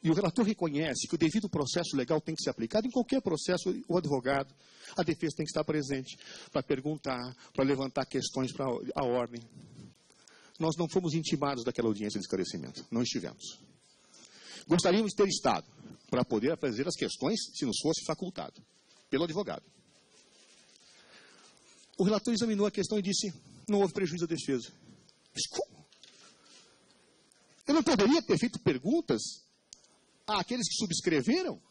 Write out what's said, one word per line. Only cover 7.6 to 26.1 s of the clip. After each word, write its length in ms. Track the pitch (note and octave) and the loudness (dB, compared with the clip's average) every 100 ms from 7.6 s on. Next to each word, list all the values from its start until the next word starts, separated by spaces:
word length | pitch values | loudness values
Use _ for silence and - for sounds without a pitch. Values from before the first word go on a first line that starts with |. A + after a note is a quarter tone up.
levantar 420 | C3+ C3+ C3+ - C3 | 2 2 0 -2 -2
questões 460 | C3+ B2 C3+ C3 | -2 -2 -2 -4
para 120 | - C3+ A#2+ - | -2 -4 -2 -4
a 100 | - | -2
ordem. 380 | C3 B2 A#2+ A#2+ A#2 - - - - _ _ - - - - - | 0 0 -2 -6 -14 -20 -20 -20 -20 _ _ -20 -20 -20 -20 -2
Nós 180 | D#3+ D#3+ | -2 0
não 100 | E3 | 0
fomos 260 | F#3+ F3 | 2 2
intimados 500 | D#3+ D#3 D3+ C#3+ C3 | -2 0 0 0 -2
daquela 240 | A#2+ A#2+ A#2 | -4 0 0
audiência 300 | G#2 G#2 G2+ | 0 -2 -4
de 60 | |
esclarecimento, 640 | F2+ F#2+ F2+ F2 C#2 - - | -4 -2 -2 -6 -10 -14 -6
não 120 | A#2 | -2
estivemos. 560 | A#2+ A#2 D#2 - - - - _ _ _ _ - - - - - - | -2 -2 -6 -12 -16 -16 -20 _ _ _ _ -20 -20 -20 -20 -18 2
Gostaríamos 420 | E3+ F3+ F#3+ G#3+ | 4 6 4 2
de 60 | - | 4
ter 120 | G3 | 2
estado 380 | D#3 C3+ F#2 - - - - - | 4 2 2 -2 -20 -20 -20 -2
para 160 | B2 | 0
poder 320 | B2 A2 B2 D#3+ | 2 2 2 0
fazer 280 | C#3+ G#2+ D3+ | -2 -2 -2
as 80 | |
questões, 440 | - A#2+ - C#3 G#3+ - | -2 -4 -2 -2 -2 -4
se 120 | - C3+ | -4 -2
nos 120 | - | 0
fosse 220 | - D#3+ - | 0 -2 -2
facultado, 560 | D#3 F#3 - E2 - _ _ _ - _ | -4 -6 -8 -12 -14 _ _ _ -20 _
pelo 140 | C3+ | -2
advogado. 400 | E3+ D#3+ G3 E2 - _ _ _ _ - _ _ - - _ - - - - - - - - - - - - - | 0 -2 -4 -8 -10 _ _ _ _ -20 _ _ -20 -20 _ -20 -20 -20 -20 -20 -20 -20 -20 -20 -20 -20 -20 0
O 60 | |
relator 280 | F#3+ G#3 - | 2 4 2
examinou 340 | A3 A3+ G#3 G3+ | 0 2 2 2
a 40 | |
questão 280 | G3+ F#3 G#3+ | 0 0 0
e 40 | |
disse: 320 | F#3+ F#3+ G3+ - - - - | 0 -2 -2 -8 -18 -16 0
não 120 | G3+ | 4
houve 120 | G3 | 4
prejuízo 320 | - F#3 E3+ | 2 -2 -2
à 40 | E3+ | -4
defesa. 440 | E3 - C3 - - - - - _ _ | -2 0 -2 -2 -16 -20 -20 -20 _ _
Mas 120 | - - | -8 -6
como? 380 | - - - - _ - | -4 -6 -10 -20 _ -20